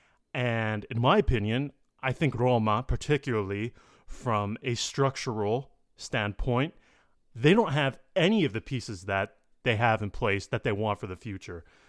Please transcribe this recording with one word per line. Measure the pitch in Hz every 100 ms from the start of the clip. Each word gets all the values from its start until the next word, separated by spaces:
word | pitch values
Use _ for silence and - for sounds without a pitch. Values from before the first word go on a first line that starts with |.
| _ _ _
And | 135 123 117 110 107 -
in | 113
my | 123 208
opinion, | - 120 104 120 143 - _ _
I | 131
think | 123 147 113
Roma, | 123 120 110 107 -
particularly | 120 - 147 - 113 98 101 117 - _ _ -
from | - 127 107 101 113
a | 131
structural | 117 - - 139 131 - 110 104 120 139 _ _ -
standpoint, | - 123 104 101 - 120 151 - _ _ _ _ _
they | - 135
don't | 208 208
have | 143 135 - _
any | - 170 220
of | 143
the | 107
pieces | - 127 - 98
that | 95 98 101 _ _ _
they | - 107
have | 117 110
in | 104
place | - 113 98 -
that | 117
they | 127
want | 101 107 101
for | 104
the | 90
future. | 113 95 - 87 - _